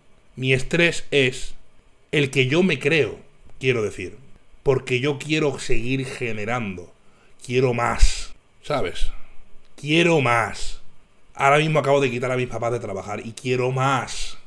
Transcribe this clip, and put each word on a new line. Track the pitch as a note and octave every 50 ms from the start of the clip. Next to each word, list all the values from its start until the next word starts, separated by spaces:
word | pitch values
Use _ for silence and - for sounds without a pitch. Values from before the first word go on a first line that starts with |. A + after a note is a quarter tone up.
| - - - - _ - -
mi | B2+ C3 C3 C3
estrés | B2+ - - - E3+ E3+ E3+ D#3+ - - -
es | - C#3+ C3+ B2+ C3 - - - - - - - - - - - - _ _ _
el | - D#3 C#3 C3
que | B2+ C3+ B2+ B2+
yo | C#3+ E3+
me | F#3+ F#3 D#3 C3
creo, | D3 C#3+ D#3+ D#3 B2 G2 E2 - - - - - - - - -
quiero | B2+ C3 B2 A#2
decir. | G#2+ G2 - - F#2+ F2 - - - - - - - - - -
Porque | - C#3+ C3 C3 - - B2+ B2
yo | C3 D3+ C#3+ B2+
quiero | C#3 D3 D3+ D#3 D#3 C#3+ - -
seguir | - - B2+ A2+ A2+ B2+ C3+ C3+ C3
generando. | C3 - - B2 A#2 G#2+ G#2+ G#2 G#2+ B2 B2 A2+ G2 F#2 F2+ E2+ - - _ _ - - - - - - - -
Quiero | B2+ B2 B2+ B2+ B2+ A#2+
más, | A#2+ A#2+ A#2 A#2 - - - - - - - - - _ _ _ -
¿sabes? | - - D3 C3 G#2 E2+ - - - - - - - - - - - - - - - - -
Quiero | - - D3 D3+ E3 E3 E3+ E3 D3+
más. | C3 A#2+ A#2+ A#2 A2 G2+ G2 - - - - - - - - - - - _ - - - -
Ahora | - C#3 C#3 C#3+ D3+
mismo | D#3 D#3+ D#3 D3+
acabo | B2 C#3 C#3+ C#3
de | C#3 B2+
quitar | A#2 B2 B2+ B2
a | B2+ B2+
mis | B2 -
papás | A#2 A2+ A#2+ A#2 A#2+
de | A#2+
trabajar | A2+ G#2 G2 F#2+ F2+ G2+ G#2 G#2+ G2+
y | A#2
quiero | A2+ - - B2+ B2+ B2 B2 B2+
más. | C3 C3 C3 C#3 C3+ B2 G#2+ - - - - - - - -